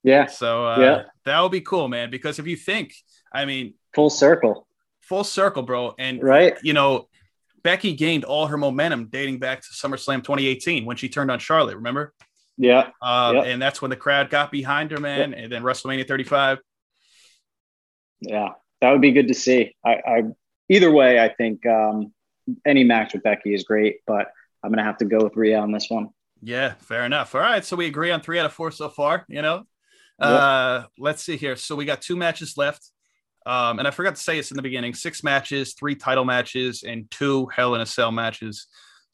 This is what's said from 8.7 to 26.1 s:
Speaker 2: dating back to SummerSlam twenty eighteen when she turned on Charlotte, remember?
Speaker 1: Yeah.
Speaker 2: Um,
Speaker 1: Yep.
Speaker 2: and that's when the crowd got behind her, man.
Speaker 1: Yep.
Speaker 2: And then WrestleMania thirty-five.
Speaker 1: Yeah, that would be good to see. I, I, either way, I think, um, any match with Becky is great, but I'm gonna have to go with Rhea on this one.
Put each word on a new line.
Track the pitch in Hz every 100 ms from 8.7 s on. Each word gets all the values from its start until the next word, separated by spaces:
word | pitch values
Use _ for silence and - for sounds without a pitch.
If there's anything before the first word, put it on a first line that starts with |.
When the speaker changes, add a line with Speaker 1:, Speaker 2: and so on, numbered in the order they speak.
| 131 165 135 110
Speaker 2:
dating | 131 139 131
back | 127 131
to | -
SummerSlam | - 139 135 - 135
twenty | 120 139 135
eighteen | 131 - 160 113
when | 117
she | 127
turned | 143 135
on | 123
Charlotte, | - 160 123 101
remember? | 117 135 147 _ _ _ _ -
Speaker 1:
Yeah. | 123 127 - -
Speaker 2:
Um, | 123 123 120 123
Speaker 1:
Yep. | 127
Speaker 2:
and | 123
that's | 135 -
when | 131
the | 127
crowd | 147 143 139
got | 147 147
behind | 143 131 143 156
her, | 151
man. | 143 143 147
Speaker 1:
Yep. | 127
Speaker 2:
And | 113
then | 120
WrestleMania | 123 127 131 131 131
thirty-five. | 135 127 143 135 135 _ _ _ _ _ _ _ _ _ _ _ _ _ _ _ _
Speaker 1:
Yeah, | - 107 104 - _ -
that | 123
would | 139
be | 143
good | 131 127
to |
see. | 127 - 127 110 _
I, | 117 117 127
I, | 117 110 - _ _ -
either | 196 175
way, | 151 131 120
I | 113
think, | - 113 107 120
um, | 113 107 107 104 _ _ _ - 123 147
any | 139
match | 123 117 104
with | 98
Becky | 107 104 104
is | 101
great, | 90 107 107 - -
but | 104 - - _ _
I'm | 107
gonna | 110
have | 107 104
to | 104
go | 110
with | 107 110
Rhea | 110 110
on | 107
this | 107 -
one. | 113 107